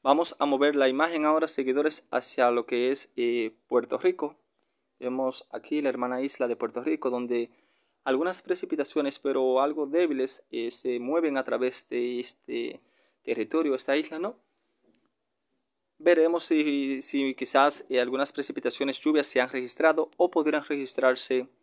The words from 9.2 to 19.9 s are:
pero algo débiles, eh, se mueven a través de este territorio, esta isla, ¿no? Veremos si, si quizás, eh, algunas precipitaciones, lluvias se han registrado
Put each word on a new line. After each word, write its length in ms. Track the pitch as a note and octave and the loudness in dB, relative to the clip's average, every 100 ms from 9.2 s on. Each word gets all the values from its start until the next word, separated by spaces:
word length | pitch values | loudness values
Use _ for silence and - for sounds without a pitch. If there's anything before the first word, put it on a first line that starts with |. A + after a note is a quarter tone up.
pero 400 | C#3 C3+ C3 B2+ | -4 0 2 2
algo 260 | C#3+ D3+ C#3 | 2 -2 -2
débiles, 580 | D#3+ F3 C3+ C3+ - _ | 0 0 0 -4 -6 _
eh, 220 | A#2+ A#2 | -6 -6
se 260 | - C3 B2 | -6 -4 -4
mueven 380 | B2 E3 D#3+ C3+ | -2 0 0 -2
a 80 | |
través 440 | B2+ A#2+ B2+ B2+ - | -2 -2 -2 -4 -8
de 300 | B2 A#2+ B2 | -4 -4 -6
este 640 | B2 - - A#2+ A#2 - _ _ _ _ | -8 -12 -8 -6 -6 -10 _ _ _ _
territorio, 540 | - A#2 G#2+ D#3+ D3+ C3 | -6 -4 0 0 0 -2
esta 200 | - C#3+ | 0 -2
isla, 220 | D3+ D#3+ | -2 -6
¿no? 160 | G3 - _ _ _ _ _ _ _ _ _ _ _ _ _ _ _ _ | -6 -8 _ _ _ _ _ _ _ _ _ _ _ _ _ _ _ _
Veremos 480 | D#3 E3+ E3 E3+ - | 4 6 6 4 2
si, 540 | D#3 D3+ C#3+ C3+ C3+ | 2 2 0 -2 -2
si 360 | - C#3 C3+ C3 | -2 0 -2 -2
quizás, 500 | B2 C3+ C#3+ C#3 - | 2 6 6 4 0
eh, 120 | C3 | 0
algunas 320 | B2 C3 C#3 | 0 -2 -4
precipitaciones, 680 | - C#3 - B2 - C#3 B2+ | -4 -6 -4 -4 -2 -4 0
lluvias 300 | D#3 D3+ C#3 | 2 2 2
se 120 | C3 | 0
han 100 | B2+ | 0
registrado 600 | C3 B2 - D#3+ | -2 -6 2 4